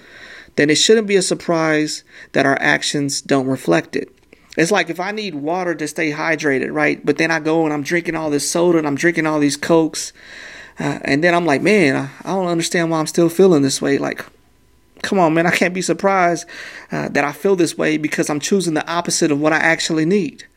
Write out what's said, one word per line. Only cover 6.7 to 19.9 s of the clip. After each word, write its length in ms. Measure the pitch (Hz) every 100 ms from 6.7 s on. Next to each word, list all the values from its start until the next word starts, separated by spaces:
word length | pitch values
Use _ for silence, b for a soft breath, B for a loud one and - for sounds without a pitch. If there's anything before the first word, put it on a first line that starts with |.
right? 280 | 151 147 143
But 140 | - 143
then 140 | 165
I 100 | 160
go 240 | 156 165
and 80 | 156
I'm 100 | 151
drinking 340 | 143 170 170 165
all 120 | 156
this 220 | 147 -
soda 260 | 175 175 170
and 100 | 151
I'm 100 | 139
drinking 300 | 170 170 156
all 140 | 156
these 160 | 143 143
Cokes. 560 | - 165 156 - - B B B B B B -
Uh, 200 | 151 - -
and 180 | 139
then 100 | 175
I'm 120 | 175 170
like, 160 | 135
"Man, 340 | 160 214 151 135
I, 140 | 135 -
I 120 | -
don't 140 | 190 180
understand 420 | 170 160 180 165
why 80 | 160
I'm 80 | 151
still 240 | - 170
feeling 320 | 165 190 156
this 180 | 139 139
way." 160 | 147 139
Like, 300 | 147 - - _ _ _ _ _ _ -
come 180 | - 196
on, 140 | 165
man, 140 | 165 170
I 60 |
can't 200 | 165 180
be 80 | 185
surprised, 640 | 170 165 196 196 175 165 - B B B B
uh, 180 | 151 147
that 160 | 143
I 80 | 143
feel 240 | 143 196 190
this 220 | 160 -
way 180 | 160 156
because 320 | 151 - 160
I'm 120 | 147
choosing 340 | - 202 170
the 120 | 147 -
opposite 460 | 170 170 175 165
of 80 | 143
what 140 | 156
I 40 | 156
actually 460 | 165 165 -